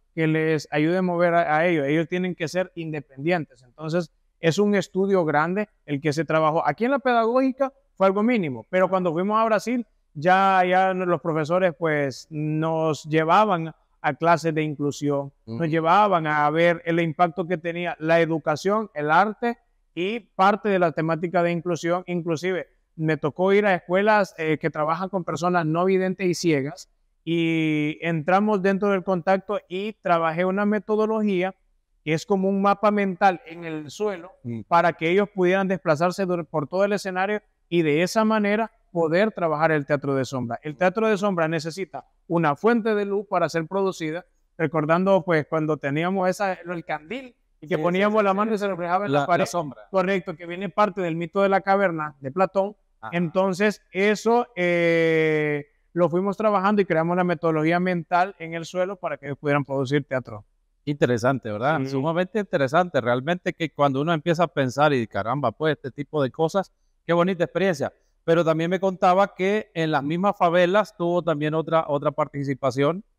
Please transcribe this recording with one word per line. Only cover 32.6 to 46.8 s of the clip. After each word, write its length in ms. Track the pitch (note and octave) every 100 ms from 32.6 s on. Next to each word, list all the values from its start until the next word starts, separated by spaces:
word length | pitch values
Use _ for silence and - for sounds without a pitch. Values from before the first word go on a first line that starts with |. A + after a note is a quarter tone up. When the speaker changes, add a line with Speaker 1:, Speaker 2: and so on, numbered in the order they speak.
Speaker 1:
mapa 260 | G3+ G3+ G#3+
mental 520 | G#3 G3 F3 G3 F3 D#3+
en 180 | E3+
el 280 | E3 D#3 D3
suelo 400 | - G#3+ F3+ F3+ -
Speaker 2:
Mm. 180 | A#2+ A2+ -
Speaker 1:
para 260 | E3+ F3
que 180 | - D#3+
ellos 180 | F#3+ G3+
pudieran 340 | F#3+ F3+ F#3+ F#3+
desplazarse 580 | F#3 E3+ D3 F3 E3+ F#3
dur-, 200 | F3 D#3+
por 200 | D#3 D3
todo 160 | F#3
el 100 | G3+
escenario 480 | G3+ G3 F#3 G3 G#3 - _ _
y 140 | E3+
de 180 | D#3+ D3+
esa 240 | F3 A3 A3
manera 460 | A3 G3+ G#3+ A3 _ _
poder 400 | E3+ D#3+ F3 A3
trabajar 400 | G3+ E3 D3+ D#3+
el 140 | D3+ C#3
teatro 300 | C#3+ C#3+ C3+
de 100 | B2+
sombra. 340 | C3 A#2 A#2
El 120 | D#3 D3
teatro 320 | F#3 G3+ A3
de 80 | G3
sombra 300 | G#3 F3 D#3+
necesita 580 | E3 D#3+ E3+ F#3 C3+ - _ -
una 280 | F3 D#3 C#3
fuente 400 | A3 A#3+ A3 G#3
de 100 | G3+
luz 220 | G3+ G#3
para 180 | F3+ E3
ser 180 | E3 D#3+
producida, 580 | G3 F#3+ F3 D#3 E3 - _ _ -
recordando, 680 | D#3+ D#3+ D3+ E3+ F#3+ F#3+
pues, 220 | - D#3 C#3+
cuando 300 | D#3+ D#3 D3
teníamos 500 | C#3 D3 F3 G3 F#3
esa, 260 | F#3 G3
el 300 | E3+ F3 F3